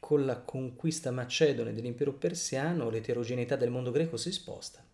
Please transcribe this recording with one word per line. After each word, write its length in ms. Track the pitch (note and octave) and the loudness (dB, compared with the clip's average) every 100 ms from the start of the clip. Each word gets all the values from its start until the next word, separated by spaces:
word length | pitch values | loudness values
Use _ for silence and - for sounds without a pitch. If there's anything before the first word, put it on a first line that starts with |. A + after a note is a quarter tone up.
Con 240 | - D3 C3+ | 4 4 4
la 140 | A#2+ | -2
conquista 720 | - C3+ C3 B2+ E3 D#3+ C3+ | -4 -6 -6 -2 -2 0 -2
macedone 600 | B2+ B2 - D#3 B2 A2+ | -2 -2 4 4 4 -2
dell'impero 400 | A2 B2 A#2+ C#3 | -2 -4 0 -2
persiano, 760 | C#3 F3 E3+ - C3 D3+ F3 A#2 | 0 -2 -2 -2 0 0 2 0
l'eterogeneità 640 | A2+ A2 A#2+ A2+ B2 A#2 | -2 0 0 0 0 0
del 160 | - A#2+ | 2 2
mondo 220 | B2 B2+ | 2 0
greco 240 | C#3 E3 A#2 | 2 2 0
si 160 | - | -4
sposta 520 | - - - - - - | -6 -8 -12 -12 -14 -20